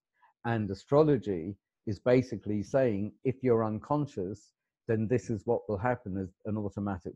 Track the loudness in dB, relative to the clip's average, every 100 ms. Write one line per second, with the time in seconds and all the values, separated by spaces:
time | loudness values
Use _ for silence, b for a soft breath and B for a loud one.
0 | _ b b _ -2 -2 -2 -6 2 4
1 | 6 4 0 -4 -4 -10 _ _ -8 -2
2 | 4 4 4 -6 -4 -4 0 2 2 0
3 | -4 -4 -4 -2 2 2 2 -4 -2 -2
4 | -2 -4 -6 -6 -14 _ _ _ -2 0
5 | 2 0 0 -4 0 -2 0 -2 0 -2
6 | -4 -6 -6 -8 -6 -4 -4 -4 -4 -4
7 | -8